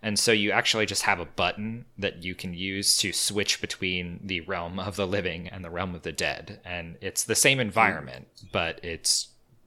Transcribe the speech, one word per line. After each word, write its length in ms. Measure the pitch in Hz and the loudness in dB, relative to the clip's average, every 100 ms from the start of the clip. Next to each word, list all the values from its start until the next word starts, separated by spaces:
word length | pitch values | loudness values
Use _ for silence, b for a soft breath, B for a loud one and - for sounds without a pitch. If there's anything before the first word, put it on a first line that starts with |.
And 160 | 107 101 | -2 2
so 140 | - | 4
you 180 | 110 104 | 6 6
actually 360 | 101 - 110 104 | 4 4 2 2
just 160 | 98 | 2
have 180 | - 90 | 2 2
a 60 | 82 | 0
button 580 | - 90 104 107 117 - - | 0 0 0 -6 -8 -12 -4
that 260 | 101 87 | -4 -4
you 100 | 90 | -8
can 200 | 90 95 | -6 -8
use 420 | 87 95 95 98 - | -4 -4 0 2 4
to 140 | 101 | 2
switch 480 | - - 104 98 - | 0 0 0 0 0
between 600 | - - 95 90 87 87 | -2 -2 -2 0 -4 -6
the 180 | 98 90 | -4 -4
realm 380 | 82 92 85 95 | -2 -4 -4 -4
of 180 | 92 95 | -4 -2
the 100 | 95 | 0
living 420 | 101 90 82 - | 2 0 -4 -8
and 140 | 95 | -10
the 80 | 85 | -8
realm 240 | 85 92 | -4 -4
of 100 | 87 | -4
the 80 | 87 | -6
dead. 480 | 80 80 67 82 101 | -2 -2 -2 -8 -14
And 320 | 92 87 85 82 | -8 -8 -8 -8
it's 220 | 95 - | -6 -2
the 100 | - | 0
same 260 | 107 143 135 | 6 6 6
environment, 680 | 110 110 107 80 67 64 - - 90 | 2 6 4 4 -6 -12 -16 -20 -4
but 300 | 101 82 - | -2 -2 -2
it's 460 | 87 80 - - - _ _ - | -8 -4 0 0 -2 _ _ -20